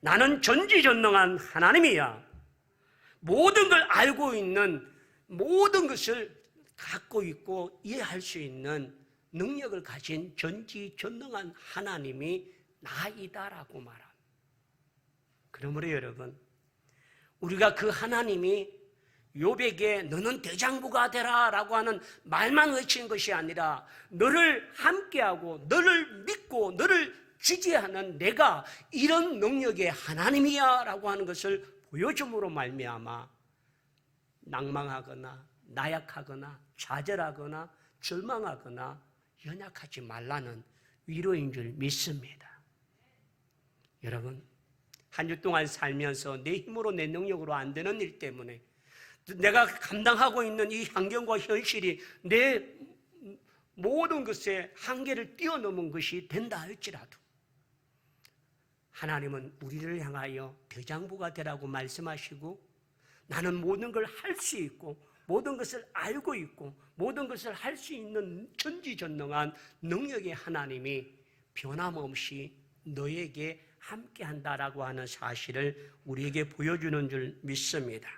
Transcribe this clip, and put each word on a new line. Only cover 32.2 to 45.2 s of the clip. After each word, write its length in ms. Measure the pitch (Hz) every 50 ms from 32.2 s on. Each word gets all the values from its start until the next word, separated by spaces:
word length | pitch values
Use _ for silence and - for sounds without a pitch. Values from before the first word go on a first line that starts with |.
| 285 247 226 214 208 180
말미암아 800 | 165 147 131 123 131 135 127 120 120 113 113 117 117 117 123 135 _ _ _ _ _ _ _ _ _ _ _ _ _ _ _ _ _ _ _ _ _ _
낭망하거나 1080 | _ - 139 131 139 139 139 143 143 143 135 131 127 131 135 131 131 131 131 135 - _ _ _ _ _
나약하거나 920 | 117 131 135 156 160 160 156 - - 156 147 139 139 135 139 143 143 139 _ _ _
좌절하거나 960 | _ - - 131 143 147 180 202 190 165 156 147 143 147 147 151 156 165 170 _ _ _ _ _ _
절망하거나 1040 | - - 190 175 190 233 262 226 214 190 143 123 - 123 120 123 127 131 139 147 _ _ _ _ _ _ _ _ -
연약하지 560 | 151 160 190 196 190 185 - - 151 - - 127
말라는 600 | 113 113 117 120 123 143 147 131 120 117 113 117 _ _ _ _ _ _ _ _
위로인 460 | - 160 160 175 190 185 160 143 139 127
줄 200 | 127 117 117 131
믿습니다. 800 | 151 135 143 143 - - 175 151 139 123 - - - - - - - _ _ _ _ _ _ _ _ _ _ _ _ _ _ _ _ _ _ _ _ _ _ _ _ _ _ _ _ -
여러분, 400 | 117 113 120 113 127 131 131 - _ _ _ _ _ _ _ _ _ _ - _ _
한 180 | - -